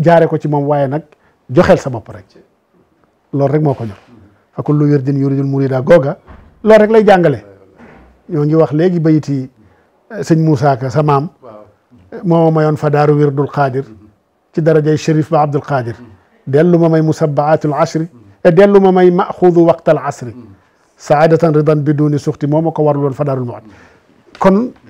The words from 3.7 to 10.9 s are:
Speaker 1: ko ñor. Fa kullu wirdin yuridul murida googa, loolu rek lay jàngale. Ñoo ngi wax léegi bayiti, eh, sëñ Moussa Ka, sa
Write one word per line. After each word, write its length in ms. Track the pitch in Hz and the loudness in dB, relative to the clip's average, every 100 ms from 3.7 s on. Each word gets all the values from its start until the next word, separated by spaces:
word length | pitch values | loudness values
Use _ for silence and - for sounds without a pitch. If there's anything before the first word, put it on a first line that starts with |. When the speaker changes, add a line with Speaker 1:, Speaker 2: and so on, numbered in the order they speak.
Speaker 1:
ko 100 | 131 | -4
ñor. 140 | 110 98 _ - _ _ _ - | -8 -14 _ -20 _ _ _ -10
Fa 60 | |
kullu 240 | 131 151 147 | -4 -2 0
wirdin 300 | 147 131 143 | 0 -2 -4
yuridul 260 | 139 135 | -2 -2
murida 380 | 139 135 135 131 | -4 -4 -2 -2
googa, 340 | 143 170 139 180 - - - _ | 2 2 2 -8 -14 -20 -20 _
loolu 160 | 208 214 | 2 4
rek 100 | 208 | 4
lay 140 | 226 | 2
jàngale. 400 | 208 190 165 120 - - 95 _ - - - _ - | 4 4 2 -2 -8 -20 _ _ -20 -20 -20 _ -10
Ñoo 140 | 160 147 | -4 0
ngi 80 | |
wax 180 | 160 156 | 2 0
léegi 280 | 151 180 175 | 0 0 0
bayiti, 500 | 160 156 139 139 127 _ _ _ _ _ _ | 0 0 0 -6 -8 _ _ _ _ _ _
eh, 100 | 214 | -10
sëñ 160 | 165 160 | -2 0
Moussa 340 | 160 147 147 135 | 2 0 0 -2
Ka, 100 | |
sa 140 | 131 | -4